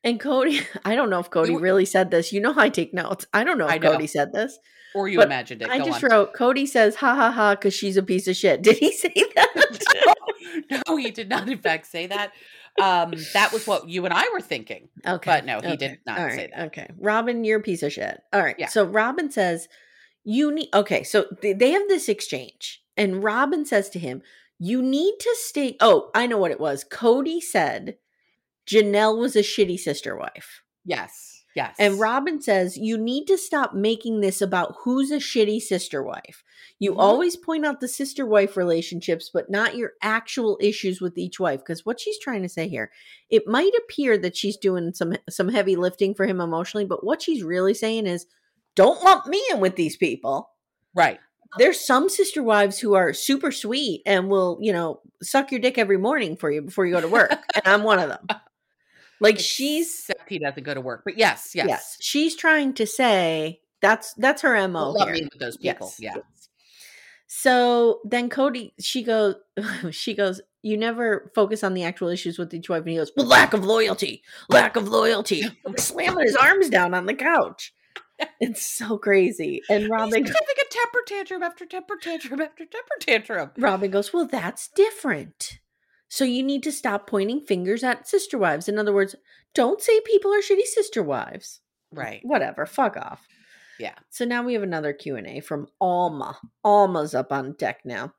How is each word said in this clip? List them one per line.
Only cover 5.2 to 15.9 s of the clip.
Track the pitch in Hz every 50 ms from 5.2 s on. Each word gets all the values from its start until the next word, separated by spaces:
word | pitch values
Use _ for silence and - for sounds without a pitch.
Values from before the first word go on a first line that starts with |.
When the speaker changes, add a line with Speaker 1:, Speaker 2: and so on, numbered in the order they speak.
| 214
Speaker 2:
imagined | - 139 127 120 - 127 110
it. | - 220
Speaker 1:
I | 254 277
Speaker 2:
Go | -
Speaker 1:
just | 320 294 - 285
Speaker 2:
on. | 247
Speaker 1:
wrote, | 226 214 202 - -
Cody | - 247 247 254 277 269
says, | 277 - 240 220 208 220
"Ha, | - 285 254 240
ha, | 277 233 233
ha, | 240 233 214 208 202
'cause | 202 - 202 185
she's | - - 196 190
a | 196 190
piece | 185 185 185 190
of | 190 185
shit." | - - 185 139 -
<laughs> | 180
Did | 208 220
he | - 294 -
say | - - - 349 - - 415 440 -
that? | - - -
Speaker 2:
<laughs> | - - 571 554 - - - - 554 - - - - - - - 415 - 349 349 339 320 302 _
No, | 269 262 254
no, | - 330
he | 294 254 233
did | - 220 220 190
not, | 240 - 196 233
in | 269 196
fact, | - 175 160 160 -
say | - - 165 175
that. | 185 196 202 208 202 - - - - - - - - _ -
Um, | 196 190 180 175 170 170 170 160 156 - -
that | 202 214 -
was | - 220 220
what | 220 196 147 - 170
you | 170 180 175
and | 185 170
I | 190 - 494 453
were | 381
thinking. | - - 156 123 107 - 110 - - _ _ - -
Speaker 1:
Okay. | 170 185 175 - 180
Speaker 2:
But | 165 143 -
no, | 131 117 104
he | -
Speaker 1:
Okay. | 170 160
Speaker 2:
did | 139 135 139